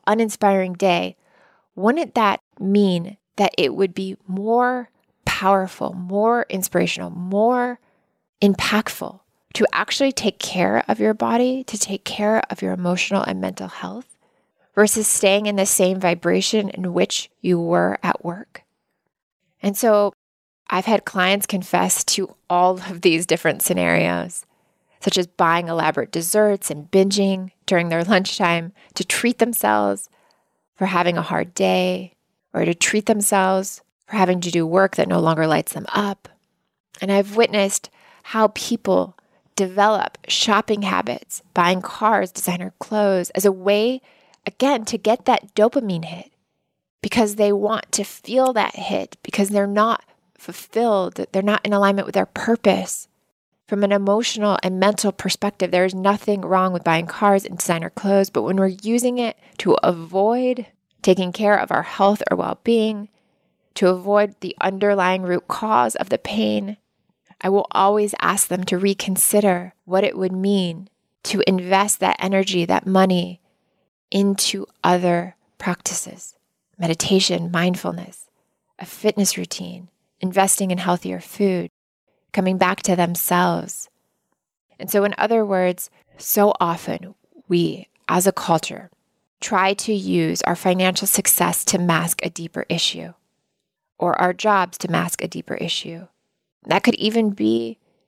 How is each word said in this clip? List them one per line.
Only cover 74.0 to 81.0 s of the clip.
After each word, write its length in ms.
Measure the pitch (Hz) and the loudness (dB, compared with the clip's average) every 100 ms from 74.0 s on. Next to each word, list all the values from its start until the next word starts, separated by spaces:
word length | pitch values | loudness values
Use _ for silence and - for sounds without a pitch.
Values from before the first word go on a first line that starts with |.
| _ | _
into 560 | 196 202 196 - 196 196 _ | 0 2 0 -2 -4 -10 _
other 520 | 175 180 180 175 180 - _ - | 0 2 2 0 -4 -14 _ -8
practices, 800 | 185 175 - 170 - - - _ _ _ _ - | -6 -6 -6 -8 -10 -16 -20 _ _ _ _ -6
meditation, 720 | 170 160 - 190 190 175 170 | -4 -2 0 2 2 -2 -2
mindfulness, 800 | 175 180 185 185 175 180 - - _ _ _ _ - | 0 0 -2 -6 -8 -12 -20 -20 _ _ _ _ -20
a 60 | |
fitness 520 | 175 - 214 208 190 185 | -20 -4 -2 0 0 -2
routine, 520 | 175 - 180 180 180 _ _ _ | -8 -10 -12 -16 -20 _ _ _
investing 500 | 185 190 190 - 190 | -2 2 2 2 -2
in 60 | 180 | -2
healthier 420 | 180 175 | -2 -2